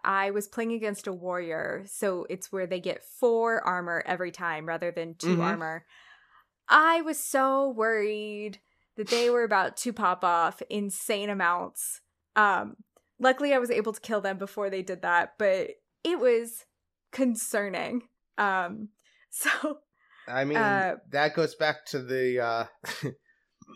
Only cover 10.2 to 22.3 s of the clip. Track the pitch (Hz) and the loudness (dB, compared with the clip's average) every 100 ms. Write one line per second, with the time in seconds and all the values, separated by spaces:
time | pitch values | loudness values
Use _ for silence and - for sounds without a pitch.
10.2 | 180 170 165 - - 208 202 - - 202 | 2 4 2 -2 -8 -6 -4 -6 -2 -2
11.2 | 208 196 175 175 180 - - - _ _ | -2 0 2 2 -2 -8 -8 -8 _ _
12.2 | _ 214 208 180 208 - - _ _ - | _ 4 4 4 -2 -10 -20 _ _ 2
13.2 | 254 269 285 262 240 226 214 208 - 214 | 2 4 4 2 2 0 -2 -6 -4 -2
14.2 | 190 190 196 - 196 190 185 180 180 175 | -2 -4 -8 -4 -4 -4 -6 -4 2 4
15.2 | - - 208 185 - - _ _ 330 339 | 2 0 2 2 -2 -6 _ _ -2 2
16.2 | 247 233 233 - - _ _ _ _ - | 4 4 0 -12 -18 _ _ _ _ 0
17.2 | 262 226 - 214 202 175 - 240 - _ | 0 0 -2 -2 -2 -4 -4 -6 -8 _
18.2 | _ - 202 190 175 214 214 _ _ _ | _ -2 0 0 -2 -8 -14 _ _ _
19.2 | - - - - 302 285 _ _ _ _ | -14 -4 -2 0 -2 -6 _ _ _ _
20.2 | - 127 139 156 208 196 185 - - 143 | -6 -2 0 2 2 2 0 -4 -4 0
21.2 | 151 160 156 - 151 147 - 143 127 131 | 2 2 -2 0 -2 -2 -6 -8 -2 0
22.2 | 127 | 2